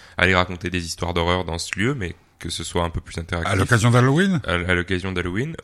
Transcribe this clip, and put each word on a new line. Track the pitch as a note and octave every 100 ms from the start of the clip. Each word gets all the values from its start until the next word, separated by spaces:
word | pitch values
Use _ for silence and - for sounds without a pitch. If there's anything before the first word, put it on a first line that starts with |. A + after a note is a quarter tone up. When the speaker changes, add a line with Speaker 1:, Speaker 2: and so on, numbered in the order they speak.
| - -
Speaker 1:
aller | F2+
raconter | F#2 F2+ F2 F2+
des | F2+
histoires | E2 - E2+
d'horreur | E2+ E2+ F2+
dans | E2+ E2+
ce | - F#2
lieu, | A#2
mais | C#3+ E2+ - _ -
que | E2+
ce | -
soit | E2+ F2+
un | E2+
peu | E2
plus | - F2
interactif. | E2 F2 F2
Speaker 2:
À | F#2+
l'occasion | - A#2 A#2+
d'Halloween ? | B2 B2+ D#3 G3 D#3+ -
Speaker 1:
À, |
à | F2 F2
l'occasion | F2 F2 F#2 F#2+
d'Halloween. | F2+ F2+ G2 D3+ -